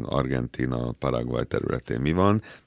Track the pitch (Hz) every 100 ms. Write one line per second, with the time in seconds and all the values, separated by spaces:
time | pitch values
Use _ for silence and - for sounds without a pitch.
0 | 58 67 65 65 62 - 64 60 60 60
1 | 67 60 60 58 - - - 64 - 58
2 | 71 87 98 110 - -